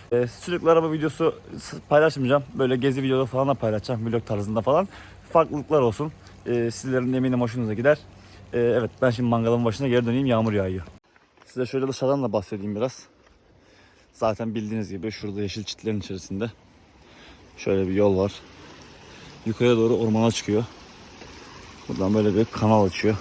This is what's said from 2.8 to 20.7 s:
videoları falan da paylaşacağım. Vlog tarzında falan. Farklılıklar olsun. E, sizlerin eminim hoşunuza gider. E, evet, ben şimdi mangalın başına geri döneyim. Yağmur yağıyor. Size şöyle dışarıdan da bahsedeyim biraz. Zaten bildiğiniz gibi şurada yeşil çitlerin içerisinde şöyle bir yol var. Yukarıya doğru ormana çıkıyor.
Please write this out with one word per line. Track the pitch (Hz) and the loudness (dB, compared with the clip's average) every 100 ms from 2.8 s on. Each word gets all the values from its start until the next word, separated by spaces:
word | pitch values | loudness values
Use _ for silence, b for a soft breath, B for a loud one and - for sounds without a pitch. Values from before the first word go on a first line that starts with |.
| 135 131 | 0 0
videoları | 135 131 131 | 0 0 0
falan | 127 135 | 0 0
da | |
paylaşacağım. | 135 110 107 - 120 113 | 0 -2 -2 -4 -4 -2
Vlog | 117 - | -4 -2
tarzında | 104 101 110 | -4 -2 -2
falan. | 113 151 196 B B B - | 2 0 0 B B B 0
Farklılıklar | 170 160 143 - 151 | 2 2 -2 0 2
olsun. | 120 104 151 - B B - | 2 0 -6 -8 B B -4
E, | 120 117 | -2 -2
sizlerin | 113 131 127 123 | -4 -4 -2 0
eminim | 127 127 127 | 0 0 0
hoşunuza | 120 120 113 | -2 -2 -4
gider. | 107 127 151 - B B B - | 0 2 2 -2 B B B -6
E, | - | 0
evet, | 120 120 110 - | 2 2 -2 0
ben | 127 | 0
şimdi | 117 120 | 2 0
mangalın | 117 113 120 | 2 2 2
başına | 120 107 139 | 0 -2 0
geri | 123 120 | 2 2
döneyim. | 120 139 | 0 2
Yağmur | 117 113 | 2 2
yağıyor. | 104 95 92 85 - _ _ _ _ - | 0 -2 -4 -10 -18 _ _ _ _ -14
Size | - 123 | -6 -4
şöyle | 135 135 | -2 -4
dışarıdan | 127 131 143 | -2 -2 0
da | 123 | 0
bahsedeyim | 104 98 107 101 104 | -2 -4 -8 -6 -4
biraz. | 127 - - _ _ _ _ b b b b b b | -4 -6 -18 _ _ _ _ b b b b b b
Zaten | - 113 107 113 | -4 -2 -2 -4
bildiğiniz | 110 107 110 101 | -6 -4 -6 -6
gibi | 95 110 | -8 -8
şurada | 104 104 101 | -8 -8 -6
yeşil | 104 110 | -6 -6
çitlerin | 101 - 110 107 | -10 -8 -6 -6
içerisinde | 95 95 - 95 113 - _ - - _ B B B B - - | -6 -10 -10 -8 -8 -10 _ -20 -20 _ B B B B -20 -8
şöyle | - 98 92 | -2 0 0
bir | |
yol | 95 104 95 | 2 4 4
var. | 98 - - - B B B B B B B B - | 0 -2 -16 -20 B B B B B B B B -8
Yukarıya | 110 123 117 | 2 4 4
doğru | 113 113 | 4 2
ormana | 113 110 113 | 2 2 2
çıkıyor. | 107 - 104 120 | 2 0 0 0